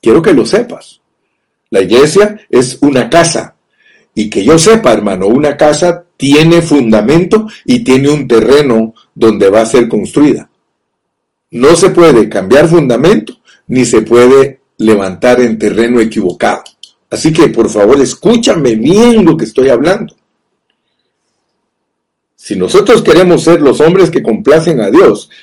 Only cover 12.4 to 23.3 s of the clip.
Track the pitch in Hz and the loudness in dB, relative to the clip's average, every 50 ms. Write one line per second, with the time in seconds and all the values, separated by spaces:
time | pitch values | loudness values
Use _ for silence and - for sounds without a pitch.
12.4 | 92 95 120 143 165 160 165 175 143 123 117 117 147 175 226 311 - - - _ | -2 0 2 2 2 2 2 0 0 0 -2 0 0 0 0 0 -2 -8 -18 _
13.4 | _ _ _ _ _ - 123 131 123 117 - 110 110 107 117 120 123 127 135 135 | _ _ _ _ _ -6 -4 -2 -2 0 0 -2 0 2 2 4 4 4 4 4
14.4 | 131 135 - _ _ _ _ - 107 110 107 101 98 95 92 87 - 123 123 123 | 2 0 -4 _ _ _ _ -4 -2 0 0 0 -2 -6 -8 -4 -2 0 0 0
15.4 | 123 113 110 110 110 104 92 104 117 117 123 120 110 113 - 110 95 87 - - | 0 -2 -2 -4 -4 -4 -2 -2 -2 0 0 -2 -2 -2 -4 -4 -6 -6 -6 -4
16.4 | 117 107 104 - - - _ _ - _ _ _ _ - 120 110 - 160 160 170 | -4 -6 -6 -6 -10 -20 _ _ -20 _ _ _ _ -14 -12 -4 -4 -2 0 2
17.4 | 156 120 110 117 110 - - 107 101 107 139 143 131 117 - - - 180 240 233 | 0 0 2 0 -2 -2 0 0 2 2 2 2 0 -2 -4 -4 -2 -2 0 0
18.4 | 233 - - 170 139 123 113 110 113 147 190 208 233 240 233 220 185 165 143 - | 0 -2 -2 -2 -2 -2 -2 -2 -2 0 2 4 4 4 4 4 2 2 0 0
19.4 | 110 107 - 131 127 135 123 117 139 170 196 226 - - _ _ _ _ _ _ | -4 -6 -4 -2 0 0 0 0 0 -2 -2 -4 -6 -14 _ _ _ _ _ _
20.4 | _ _ _ _ _ _ _ _ _ _ _ _ _ _ _ _ _ _ _ _ | _ _ _ _ _ _ _ _ _ _ _ _ _ _ _ _ _ _ _ _
21.4 | _ _ _ _ _ _ _ _ _ _ _ _ _ _ _ _ _ _ _ _ | _ _ _ _ _ _ _ _ _ _ _ _ _ _ _ _ _ _ _ _
22.4 | - - 104 92 90 - - 196 202 - 233 - - - 156 170 185 180 | -12 -10 -6 -6 -4 -2 0 -2 2 2 0 2 2 2 2 2 4 2